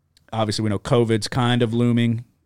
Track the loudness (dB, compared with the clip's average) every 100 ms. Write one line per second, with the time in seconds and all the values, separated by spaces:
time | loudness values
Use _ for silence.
0 | _ _ _ -4 -2 -2 -2 -4 0 2
1 | 2 0 -2 -2 0 2 0 0 0 2
2 | 0 -2 -6 _